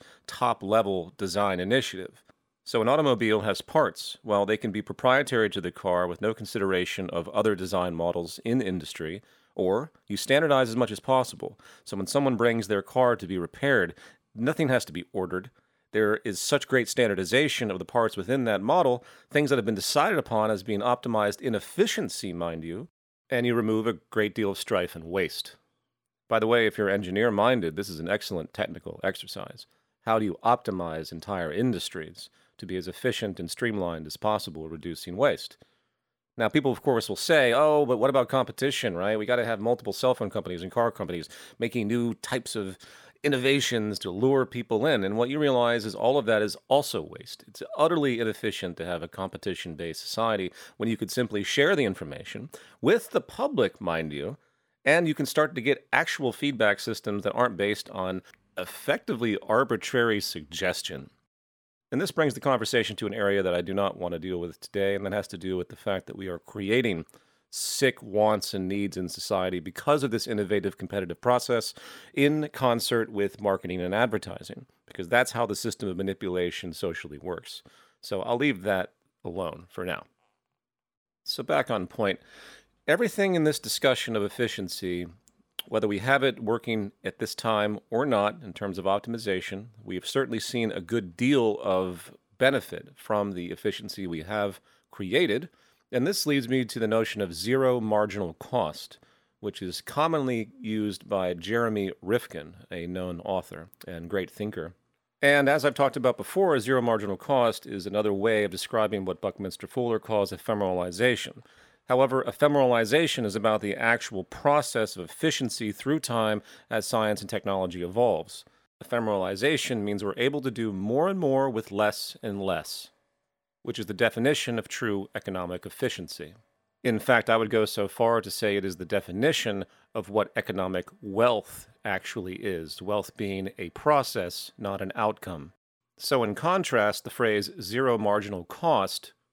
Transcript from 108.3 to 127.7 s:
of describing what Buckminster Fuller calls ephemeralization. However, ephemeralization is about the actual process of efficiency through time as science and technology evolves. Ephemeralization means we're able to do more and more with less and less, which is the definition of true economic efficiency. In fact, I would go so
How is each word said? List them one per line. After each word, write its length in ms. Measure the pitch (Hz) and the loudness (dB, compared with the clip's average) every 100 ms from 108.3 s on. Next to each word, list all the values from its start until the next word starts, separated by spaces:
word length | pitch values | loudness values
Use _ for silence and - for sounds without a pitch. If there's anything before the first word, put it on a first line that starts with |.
| 107 | 4
of 60 | 104 | 2
describing 560 | 90 - 113 107 104 92 | -2 -2 0 2 0 -2
what 160 | 87 | -2
Buckminster 440 | 101 - 98 - 95 | -4 -4 -8 -8 -6
Fuller 320 | - 120 110 | -2 0 -2
calls 320 | - 107 98 | 0 0 0
ephemeralization. 1120 | 92 - 104 98 92 90 87 123 110 - - - _ - _ - | -2 -2 0 2 0 -2 2 2 2 -4 -12 -20 _ -20 _ 2
However, 380 | 127 135 131 120 | 4 4 2 -2
ephemeralization 1000 | - 147 143 127 117 110 147 160 - 107 | 2 4 6 6 6 4 4 4 0 -2
is 100 | 101 | 2
about 240 | 110 107 | 2 2
the 160 | 104 98 | 0 2
actual 480 | 113 117 - 101 | 2 2 0 -8
process 720 | 87 - 143 147 139 120 107 95 | -8 0 2 4 2 -2 -2 -4
of 80 | |
efficiency 640 | 82 - 160 - 123 - 110 | -12 -2 0 0 -2 -2 -4
through 300 | - 131 156 | -4 -2 -2
time 420 | - 113 110 104 - - _ | 0 2 2 0 -4 -18 _
as 160 | 113 - | -4 0
science 340 | 113 107 101 | 2 2 0
and 80 | 101 | -4
technology 540 | 104 104 98 92 87 | -4 -2 0 -2 -4
evolves. 600 | 87 101 120 82 80 - - _ _ _ | -4 2 2 2 -4 -14 -20 _ _ _
Ephemeralization 1000 | - 120 110 101 92 98 135 151 - 120 | -4 -2 0 0 -2 0 0 0 0 -2
means 200 | 104 101 | -2 -2
we're 120 | 101 - | -4 0
able 240 | 127 143 | 0 0
to 100 | 131 | -4
do 220 | 110 113 | -4 -4
more 360 | 95 101 127 180 | -4 -2 0 0
and 120 | 196 | 0
more 300 | 156 135 135 | 2 2 2
with 200 | 113 - | -2 -4
less 460 | 98 107 - - - | 2 2 0 -8 -8
and 180 | 110 101 | -6 -4
less, 480 | 95 82 73 - - _ _ _ _ _ _ _ | -2 -2 -4 -12 -14 _ _ _ _ _ _ _
which 160 | - 117 | -8 -6
is 60 | |
the 80 | 101 | -8
definition 640 | 98 117 - 123 151 - 117 | 2 2 4 2 2 0 -4
of 80 | - | -6
true 440 | - 117 101 98 | -4 -2 -2 -4
economic 520 | 107 - 92 87 90 95 | -8 -6 -6 -4 -6 -10
efficiency. 640 | - 127 - 82 - 78 - _ _ _ _ | -4 -4 -4 -10 -12 -14 -16 _ _ _ _
In 160 | 127 110 | 0 0
fact, 300 | - 120 113 | 4 4 4
I 80 | 113 | 2
would 140 | 110 | 2
go 160 | 110 | 2
so 200 | 107 | 0